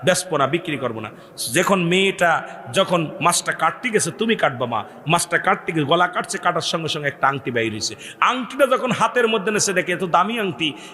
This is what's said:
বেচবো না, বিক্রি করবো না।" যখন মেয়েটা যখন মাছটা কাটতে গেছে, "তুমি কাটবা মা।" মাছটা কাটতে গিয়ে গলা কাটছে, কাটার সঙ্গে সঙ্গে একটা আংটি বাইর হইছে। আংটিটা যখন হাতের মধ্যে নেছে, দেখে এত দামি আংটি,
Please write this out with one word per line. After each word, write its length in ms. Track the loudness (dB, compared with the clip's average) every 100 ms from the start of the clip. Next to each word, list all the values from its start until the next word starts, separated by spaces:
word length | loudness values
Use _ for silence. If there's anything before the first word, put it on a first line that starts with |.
বেচবো 320 | 2 0 0 0
না, 100 | 2
বিক্রি 300 | 0 -2 -4
করবো 240 | -4 -6
না।" 100 | -10 -14 -20 -12 -2
যখন 300 | 0 2 2
মেয়েটা 580 | 2 2 2 2 2 2 -2 -14 -4
যখন 380 | -2 2 0 0 0
মাছটা 320 | 0 2 -2
কাটতে 380 | 0 -2 0 -2
গেছে, 200 | 0 0
"তুমি 260 | -2 0 2
কাটবা 300 | 2 0 -2
মা।" 180 | -2 -6 -10 0
মাছটা 320 | 0 2 0
কাটতে 340 | 2 0 0
গিয়ে 120 | -2
গলা 220 | 2 4 2
কাটছে, 320 | 0 -6 0
কাটার 220 | 0 0
সঙ্গে 280 | -2 -4 -4
সঙ্গে 200 | -4 -4
একটা 200 | 2 0
আংটি 220 | 2 -2
বাইর 220 | 0 0
হইছে। 220 | -2 -8 -8 -16 0
আংটিটা 460 | 2 2 -6 0 2
যখন 240 | 2 0
হাতের 380 | 0 2 2 2
মধ্যে 240 | 0 0
নেছে, 200 | 0 0
দেখে 200 | 0 -2
এত 120 | -2
দামি 340 | 2 2 2 0
আংটি, 340 | -4 -2 -4 -4 -16